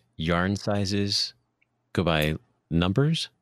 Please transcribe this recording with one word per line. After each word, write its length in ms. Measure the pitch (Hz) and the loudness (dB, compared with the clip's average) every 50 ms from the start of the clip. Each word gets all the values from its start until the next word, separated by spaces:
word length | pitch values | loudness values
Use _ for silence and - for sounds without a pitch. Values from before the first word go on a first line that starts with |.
| _ _ _ | _ _ _
Yarn 380 | - 80 80 87 85 90 95 101 | -6 -2 0 0 2 2 0 -2
sizes 760 | 95 - 107 104 101 101 92 104 101 101 101 104 - - - - _ _ _ _ _ _ _ _ _ _ _ - | -2 -2 -2 -2 -2 -2 -2 -2 -2 -2 -2 -2 -2 -4 -4 -8 _ _ _ _ _ _ _ _ _ _ _ -2
go 100 | - 92 | 0 0
by 320 | 85 82 78 76 76 78 - _ _ _ _ _ - | 2 2 2 2 0 -2 -4 _ _ _ _ _ -2
numbers? 600 | 80 85 87 90 98 131 139 156 165 - - - _ _ | 0 2 2 2 2 2 2 2 0 -2 -4 -10 _ _